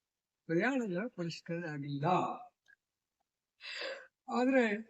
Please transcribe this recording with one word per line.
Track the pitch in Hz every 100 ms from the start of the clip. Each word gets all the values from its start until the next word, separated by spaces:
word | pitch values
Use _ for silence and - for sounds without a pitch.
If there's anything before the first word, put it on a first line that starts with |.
| _ _ _ _ -
ಪ್ರಯಾಣಗಳ | 165 220 277 226 175 233 -
ಪರಿಷ್ಕರಣೆ | 170 - - 170 170
ಆಗಿಲ್ಲ. | 147 139 143 156 180 - - - _ _ _ _ _ _ _ _ _ _ _ - - - - - _ -
ಆದ್ರೆ | 240 254 262 226 208 220